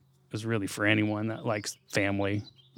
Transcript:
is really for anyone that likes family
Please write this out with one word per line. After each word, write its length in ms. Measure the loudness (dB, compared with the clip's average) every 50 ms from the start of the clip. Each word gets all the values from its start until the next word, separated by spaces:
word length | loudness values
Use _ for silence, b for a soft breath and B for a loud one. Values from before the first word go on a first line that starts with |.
| _ _ _ _ _ _
is 140 | -10 -8 -4
really 220 | -2 -2 -2 -2 -4
for 180 | -2 0 2
anyone 420 | 4 4 4 4 2 2 0 -2 -4
that 180 | -4 -4 -2
likes 320 | -2 -2 -2 -4 -6 -10 -10 _ _
family 560 | 0 2 2 2 2 2 2 2 0 0 -2 -6 -14 -20 -20 -18 _